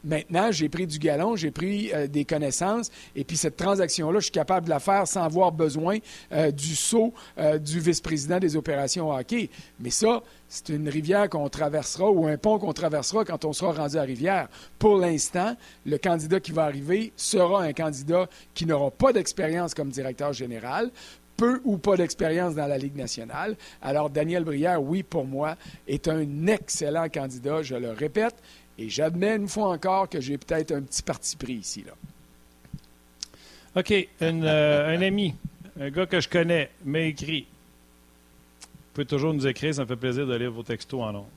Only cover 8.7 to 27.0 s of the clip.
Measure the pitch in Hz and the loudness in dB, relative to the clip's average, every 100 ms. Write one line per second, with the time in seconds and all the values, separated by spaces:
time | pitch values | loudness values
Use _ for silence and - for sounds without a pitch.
8.7 | 143 139 180 156 135 123 233 185 - - | -2 0 -2 -2 -2 -2 -2 -4 -8 -20
9.7 | - 123 - 214 226 - - - - - | -12 -4 0 2 2 -2 -20 -16 -14 -6
10.7 | 151 151 147 151 202 202 160 143 143 151 | -4 -2 -2 2 4 4 0 -4 -2 0
11.7 | 151 143 - 196 190 160 151 214 214 185 | 0 -4 0 4 4 4 2 2 2 0
12.7 | 151 165 151 127 208 214 165 156 151 180 | -2 0 0 0 0 -2 -2 -4 -2 -2
13.7 | 156 147 156 135 123 160 190 143 - - | 0 0 0 -2 -2 0 0 -2 -10 -20
14.7 | - 214 196 180 156 - 180 202 240 - | 4 6 6 4 2 0 0 -2 -4 -14
15.7 | - - 147 185 165 156 190 180 160 151 | -12 -4 -2 0 0 2 -2 0 0 0
16.7 | 139 143 190 226 - - 208 175 196 160 | 0 -2 -2 -2 -6 -2 4 4 4 0
17.7 | 143 160 139 143 175 180 - - - 165 | -2 -4 -4 0 2 2 -6 -16 -4 0
18.7 | 147 139 - 269 240 170 - 160 165 170 | 2 0 4 4 4 0 -2 -2 0 -2
19.7 | - 139 127 131 120 147 127 127 113 120 | -4 -6 -4 -6 -4 -4 -4 -8 -8 -6
20.7 | 156 240 - - - _ - 233 254 254 | -4 -4 -6 -20 -20 _ 2 2 4 0
21.7 | 196 202 185 170 - 165 165 180 156 143 | 0 2 2 2 0 0 0 0 -2 -2
22.7 | 143 139 143 120 - 113 127 196 214 - | -2 -4 -8 -8 -8 -8 -8 -6 -8 -14
23.7 | - 139 143 147 143 156 175 160 143 165 | -12 -2 0 0 0 0 0 -2 0 2
24.7 | 175 139 185 175 165 131 135 151 - - | 2 2 -2 -2 -4 -4 -4 -4 -6 -12
25.7 | - - 139 165 160 147 143 170 214 - | -18 -6 -2 0 -2 -2 0 2 0 0
26.7 | - 147 156 | -4 -2 -2